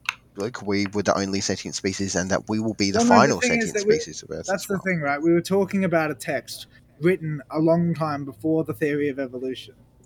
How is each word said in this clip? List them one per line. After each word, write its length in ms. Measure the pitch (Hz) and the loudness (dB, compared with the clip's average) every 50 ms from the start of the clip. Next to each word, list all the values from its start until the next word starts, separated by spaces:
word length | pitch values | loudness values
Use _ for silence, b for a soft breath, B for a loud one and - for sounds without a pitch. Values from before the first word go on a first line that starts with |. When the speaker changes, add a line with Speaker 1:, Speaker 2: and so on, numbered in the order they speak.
| - - - - _ _ _ - | -8 -10 -10 -10 _ _ _ -6
Speaker 1:
like, 240 | 98 117 127 - 107 | -6 -6 -6 -6 -4
we 240 | 101 101 101 101 98 98 | -2 0 0 0 -2 -2
were 100 | 104 95 | 0 2
the 140 | 104 - 90 | 2 2 2
only 240 | 98 95 98 98 | 2 0 -2 -2
sentient 340 | 101 - 98 - - 92 73 | -2 -2 -2 -4 -6 -8 -8
species 400 | - - 98 95 - 98 98 92 | -4 -2 -2 -2 -2 -2 -2 0
and 160 | 92 90 92 | -2 0 0
that 160 | 98 64 - - | 0 0 0 0
we 100 | 107 110 | -2 0
will 140 | 110 113 107 | 0 -2 0
be 160 | - 104 98 | 0 0 2
the 80 | 139 214 | 2 2
Speaker 2:
Well, 60 | 233 | 4
no, 40 | 240 | 6
the 0 | |
Speaker 1:
final 300 | 240 - - - - - | 8 8 8 6 4 2
Speaker 2:
thing 100 | 254 247 233 233 | 0 2 2 0
is 160 | 226 196 - | 0 -2 -2
Speaker 1:
sentient 40 | 214 | 0
Speaker 2:
that 100 | 196 214 | 2 2
we, 80 | 226 | 2
Speaker 1:
species 280 | - - - - - - | 2 0 -4 -12 -14 -12
of 80 | - | -10
Earth 160 | 80 80 - - | -10 -8 -4 -4
Speaker 2:
that's 160 | 190 196 - | -4 -4 -4
Speaker 1:
as 40 | - | -4
Speaker 2:
the 60 | 196 | -6
Speaker 1:
well. 60 | 180 - | -4 -2
Speaker 2:
thing, 160 | 190 185 165 | -2 -2 -2
right? 200 | 147 139 139 147 | -2 -2 -2 0
We 120 | 156 170 170 | 2 4 4
were 80 | 170 | 4
talking 420 | 170 - 185 196 196 185 - 196 190 | 2 2 2 0 2 2 0 0 0
about 280 | 180 170 165 160 151 | 2 2 2 0 0
a 40 | 147 | -4
text 520 | - - - 147 127 - - - - - b b b _ _ _ - | -6 -4 -4 -4 -4 -4 -8 -12 -16 -16 b b b _ _ _ -2
written 400 | 147 175 185 - 160 156 151 147 - - | 0 2 2 2 -2 -6 -6 -8 -8 -6
a 80 | 131 156 | -2 2
long 340 | 156 165 165 170 170 170 165 | 4 4 4 4 4 2 0
time 300 | 143 160 156 143 143 143 | 0 -2 -2 -2 -4 -6
before 380 | 135 127 - - 156 160 160 156 | -8 -10 -4 -2 0 0 0 0
the 100 | 156 151 | -2 -4
theory 360 | - 160 147 147 147 143 147 | -2 -2 0 0 0 0 -2
of 100 | 135 135 | -2 -4
evolution. 560 | 139 127 123 123 127 131 127 110 - - - - - _ _ _ _ | -6 -6 -6 -6 -6 -6 -6 -8 -12 -16 -20 -20 -20 _ _ _ _